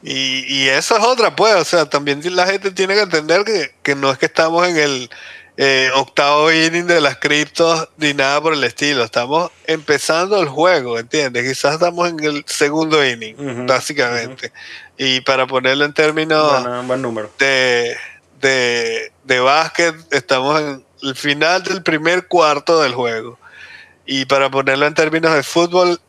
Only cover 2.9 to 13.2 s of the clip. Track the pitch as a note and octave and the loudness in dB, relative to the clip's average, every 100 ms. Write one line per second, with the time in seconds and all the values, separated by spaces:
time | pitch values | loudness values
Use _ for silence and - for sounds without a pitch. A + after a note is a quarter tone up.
2.9 | G3 G3+ E3 D#3 E3+ G#3 G#3 C#3 _ - | 2 2 -2 2 0 2 -2 -4 _ -4
3.9 | C#3 C3+ C3 D#3+ - D#3+ E3 F3+ E3 D3 | -2 0 0 -2 2 2 2 2 2 0
4.9 | C3 B2 - - - - - C#3 C3+ C3 | 0 -6 -16 -20 -20 -20 -2 2 4 2
5.9 | B2+ - - C#3+ D3 D#3 D#3+ D#3+ E3+ F3 | 0 0 0 2 4 4 4 2 0 2
6.9 | E3+ D3 C3 D3 D3 D3+ - E3 E3 D#3+ | 2 2 0 -2 0 -2 0 2 2 -4
7.9 | _ D3+ C#3+ C3+ C#3+ D#3 D3+ B2 - D3 | _ -2 0 2 2 0 0 -2 -2 -2
8.9 | C#3 A2+ - B2 D3+ F3 _ - D#3+ D3 | 0 -2 -2 -2 -2 -2 _ -6 -4 0
9.9 | C#3+ - D#3+ F#3 G#3 D#3+ C3+ F3 F3 B2 | -2 2 0 2 0 0 2 2 2 0
10.9 | A#2 A#2 D#3 C#3 A#2+ B2 C3 C#3+ D#3 F3 | -6 -4 -2 -2 -2 -4 -2 -2 2 0
11.9 | F3 F3 E3 D3+ D3 - - D3 D#3+ D#3+ | 0 -2 -2 -4 -4 -8 0 0 0 0
12.9 | D#3 C3+ A#2 | 2 2 -2